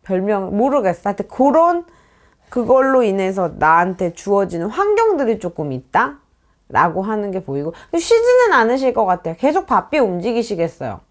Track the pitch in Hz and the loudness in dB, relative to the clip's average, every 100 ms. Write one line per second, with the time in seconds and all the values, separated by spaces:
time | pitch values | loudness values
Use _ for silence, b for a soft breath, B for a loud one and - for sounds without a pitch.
0 | - 185 196 208 185 202 262 277 196 170 | -4 -4 0 -2 -2 -2 0 2 0 -2
1 | 202 202 208 - 269 311 339 349 339 b | -6 -6 -8 2 4 4 4 0 -6 b
2 | b b b b _ 247 233 262 269 262 | b b b b _ -6 2 4 4 2
3 | 226 196 190 190 175 - 156 165 180 180 | 2 0 -2 -2 -4 0 4 4 2 -2
4 | 175 - - 202 196 170 180 226 403 427 | -6 -6 -2 0 0 -4 -6 -2 0 2
5 | 453 349 240 220 175 170 147 127 - 180 | 2 0 0 -2 -6 -6 -6 -8 -4 -2
6 | 269 285 _ _ _ _ _ 113 170 170 | -2 -6 _ _ _ _ _ 0 0 -2
7 | 196 214 202 185 180 139 151 B B 330 | -4 -4 -4 -8 -6 -8 -8 B B -6
8 | 330 466 480 494 480 285 226 262 262 233 | 2 2 4 4 4 4 2 2 0 0
9 | 196 180 165 165 269 339 381 208 - 302 | 0 -2 -4 -2 0 0 0 -2 0 0
10 | 220 175 202 233 220 175 165 - 127 95 | 0 -2 -2 -4 -4 -4 -4 -6 -10 -10
11 | _ | _